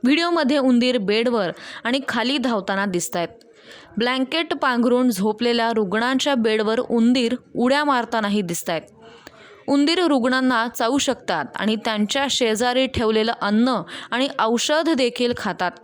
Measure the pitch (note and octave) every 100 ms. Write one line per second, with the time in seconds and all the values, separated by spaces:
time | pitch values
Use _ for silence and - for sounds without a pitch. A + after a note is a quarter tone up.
0 | B3 D#4 E4+ E4+ C#4+ D4 C4 A#3+ B3 B3
1 | F#3+ G#3+ A#3+ A#3 F3+ E3 - - A3+ C4
2 | C4+ A#3 A#3 C#4+ B3 A3 F#3 G3 G3+ F3+
3 | - F3+ E3+ - - - - - - -
4 | A#3+ C4 C4 D#4+ E4+ D4 D4 A#3+ A#3+ A#3+
5 | B3+ G3 G#3+ G#3+ A#3+ A#3+ A3+ A3+ G3+ G#3+
6 | A#3 C4 D4 C#4 A3 A3 G#3+ A3+ - A#3+
7 | A#3 B3+ A#3 B3 - - A#3+ C#4 D4 C4
8 | A#3 A#3 G#3 G#3 F3+ E3+ - E3 - -
9 | - - - - - - - C#4+ C#4+ E4+
10 | E4+ C#4 A#3+ C4 B3+ A#3+ A#3+ - A#3 C#4
11 | C4+ B3 - E3+ C#3 - G3+ A3 A3+ G#3+
12 | G#3 C#4 C#4 - A#3 G#3+ B3 B3 C4 C4
13 | A3 A3 A3 A#3 G3+ G#3+ B3 A#3 - -
14 | - A#3 C4+ - A3 A#3 - D4+ D#4+ D4+
15 | B3 A#3+ A#3+ A#3+ G#3+ E3+ F3+ -